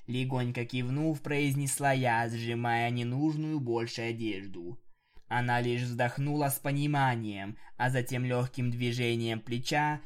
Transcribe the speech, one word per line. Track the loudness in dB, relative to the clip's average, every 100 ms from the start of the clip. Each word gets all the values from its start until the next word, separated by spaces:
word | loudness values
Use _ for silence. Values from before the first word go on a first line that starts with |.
| -6
легонько | -4 0 0 -2 -2 -4
кивнув, | -2 0 0 0 0
произнесла | -2 0 2 2 0 2 2
я, | 4 4 4 2
сжимая | -2 -2 0 0 2 2
ненужную | 0 0 2 2 2 -2 -2
больше | 0 0 -2 -2
одежду. | -4 -2 -2 -2 -6 -8 -8 -10 -14 -20 _ -20 -4
Она | 0 2 2
лишь | 2 0
вздохнула | -2 0 0 0 0 0 0
с | 0
пониманием, | -2 0 2 4 4 2 -2 -6 -8 -10 -12 -2
а | 2
затем | 2 0 0 0
лёгким | 2 0 0 0
движением | 0 0 2 2 2 0 -2
плеча | -2 -4 0 2 2 0